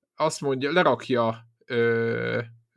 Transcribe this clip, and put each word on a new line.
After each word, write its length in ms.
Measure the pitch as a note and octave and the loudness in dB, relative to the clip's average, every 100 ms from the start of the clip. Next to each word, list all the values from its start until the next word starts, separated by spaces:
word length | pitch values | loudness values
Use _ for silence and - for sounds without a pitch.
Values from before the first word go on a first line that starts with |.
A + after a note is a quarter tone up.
| _ - | _ -4
azt 260 | D#3 - | -4 -2
mondja, 300 | C#3+ C3 C#3+ | -4 -2 0
lerakja, 760 | F3 D#3+ A#2+ - A#2+ A2+ A2+ - _ - | 2 2 2 0 0 0 -2 -10 _ -6
ö, 760 | A#2 A#2 A2+ A#2 A#2 A#2 A#2 A#2 - _ | 0 2 2 0 -2 -2 -4 -6 -12 _